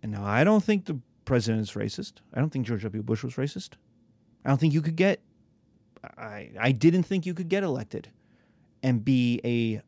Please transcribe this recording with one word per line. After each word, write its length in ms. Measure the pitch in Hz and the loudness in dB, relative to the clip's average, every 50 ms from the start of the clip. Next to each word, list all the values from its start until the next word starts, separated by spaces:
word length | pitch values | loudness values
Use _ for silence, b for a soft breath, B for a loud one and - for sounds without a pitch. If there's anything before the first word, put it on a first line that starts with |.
| - | -8
And 100 | 110 104 | -8 -8
now, 120 | 101 101 | -4 -2
I 200 | 101 104 117 147 | 0 4 4 6
don't 180 | 190 214 214 196 | 6 6 4 4
think 220 | - 214 202 185 | 2 0 0 0
the 140 | - 170 135 - _ _ _ _ | -4 -8 -8 -8 _ _ _ _
president 380 | - 131 123 107 113 113 113 110 | 0 2 2 2 2 0 -2 -2
is 80 | 101 | -4
racist. 440 | - 104 104 107 - - - - _ - _ _ - | -4 -6 -6 -4 -6 -6 -12 -12 _ -20 _ _ -4
I 60 | - | -2
don't 100 | - 156 | -2 -2
think 160 | 147 139 123 | -2 -4 -4
George 160 | 107 120 104 101 | -2 -4 -4 -4
W. 200 | 110 95 110 107 | -6 -6 -6 -4
Bush 200 | 113 113 104 - | -2 -4 -2 -4
was 140 | 123 123 | -8 -4
racist. 340 | - 131 147 - - - - - _ _ _ _ _ _ _ _ _ _ _ _ _ _ | -4 -4 -4 -4 -8 -14 -14 -18 _ _ _ _ _ _ _ _ _ _ _ _ _ _
I 60 | 131 | 0
don't 80 | 139 131 | 0 2
think 140 | 156 160 143 | 2 2 2
you 80 | 160 151 | 2 0
could 140 | 160 160 | -2 0
get, 240 | 160 185 196 196 - _ _ _ _ _ _ _ _ _ _ _ _ _ _ _ - - - - - | 2 2 2 2 0 _ _ _ _ _ _ _ _ _ _ _ _ _ _ _ -20 -20 -20 -18 -14
I, 320 | 113 110 104 104 - 60 - 95 | -14 -12 -12 -12 -14 -14 -8 0
I 120 | 107 123 135 | 2 2 2
didn't 320 | 113 104 165 170 185 175 | 6 4 4 6 4 2
think 200 | - 196 190 160 | 0 0 -2 -2
you 80 | 180 175 | -4 -6
could 160 | 165 185 165 | -6 -4 -2
get 140 | 185 196 196 | -2 -2 0
elected 480 | 180 139 131 120 - - - - - _ b b b b b b b b b b b b _ - | -2 -4 -4 -6 -8 -10 -12 -12 -12 _ b b b b b b b b b b b b _ 0
and 200 | 131 127 117 104 | 2 2 2 2
be 380 | - 135 127 123 120 120 120 - | 2 2 4 4 2 2 0 0
a 360 | 120 120 120 117 113 110 104 - | -2 0 0 0 0 -2 -6 -8